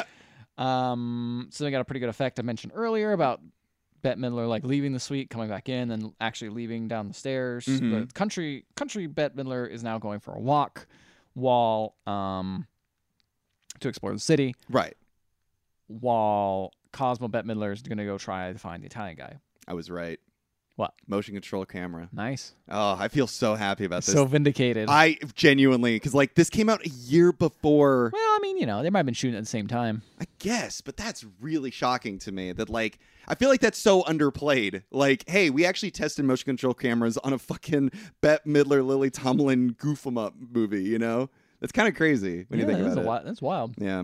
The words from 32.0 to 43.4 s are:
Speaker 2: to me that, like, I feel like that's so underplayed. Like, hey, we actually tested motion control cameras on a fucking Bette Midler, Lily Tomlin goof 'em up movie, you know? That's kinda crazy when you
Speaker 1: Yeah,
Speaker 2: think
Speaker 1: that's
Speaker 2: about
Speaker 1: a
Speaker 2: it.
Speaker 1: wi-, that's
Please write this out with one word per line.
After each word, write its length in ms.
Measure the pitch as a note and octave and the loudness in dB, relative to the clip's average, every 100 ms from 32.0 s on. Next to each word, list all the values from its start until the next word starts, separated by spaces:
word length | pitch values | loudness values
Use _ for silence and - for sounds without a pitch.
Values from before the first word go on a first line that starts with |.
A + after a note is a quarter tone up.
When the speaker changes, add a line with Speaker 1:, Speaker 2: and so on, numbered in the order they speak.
| A#2 F#2+ | -2 -8
Speaker 2:
to 120 | - | -8
me 220 | F#2+ F#2 | -8 -6
that, 160 | F2+ G#2+ | -6 -4
like, 280 | A2+ A2 - _ _ - | -2 -2 -4 _ _ -6
I 80 | - | 2
feel 140 | C4 | 4
like 120 | C4 | 6
that's 160 | A3+ - | 4 4
so 240 | A3 F#3+ | 6 6
underplayed. 800 | D#3 D#3+ C#3+ - C#3+ C3+ G2+ F#2+ - | 6 4 2 2 2 2 2 -4 -4
Like, 400 | C3 C#3 C3+ - | 2 4 4 2
hey, 220 | F#3+ E3+ | 2 4
we 120 | C3 | 4
actually 280 | F3 F#3+ F3 | 2 0 -4
tested 340 | - D3+ - C#3 | -4 -6 0 2
motion 200 | B2+ - | 2 0
control 280 | B2+ B2+ | -2 0
cameras 460 | - B2 A#2 A#2 A#2 | 0 0 2 2 0
on 140 | C3 | -2
a 40 | C3 | -4
fucking 540 | - - - C#3+ C3+ G#3 G3+ _ | -4 -12 -2 0 0 -2 -18 _
Bette 280 | D3 D3+ D3+ | 4 4 4
Midler, 340 | D3 C#3 C#3+ | 4 6 4
Lily 280 | C3 C3+ C3+ | 4 2 2
Tomlin 640 | - C3 C3 C#3+ B2+ B2 | 0 0 4 4 4 2
goof 340 | A#2 C#3+ C#3+ C#3 | 0 -4 -4 -4
'em 100 | A#2+ | -4
up 160 | G#2+ - | -4 -6
movie, 440 | A#2+ A#2+ G#2+ G2+ | -4 0 0 0
you 140 | F#2+ A2+ | 0 0
know? 320 | A#2 A#2 C3+ _ _ - | 0 0 -2 _ _ -12
That's 120 | - | -6
kinda 200 | - A3 | 2 2
crazy 520 | - D#3+ C3+ F#2+ F2 F#2+ | 4 2 2 0 -6 -4
when 100 | - | -2
you 60 | - | 0
Speaker 1:
Yeah, 80 | |
Speaker 2:
think 60 | - | 0
Speaker 1:
that's 100 | F#2+ | 0
Speaker 2:
about 40 | G#3 | 0
Speaker 1:
a 40 | |
Speaker 2:
it. 40 | A2+ | 0
Speaker 1:
wi-, 180 | A#2 | -2
that's 180 | C3 A3+ | -6 -6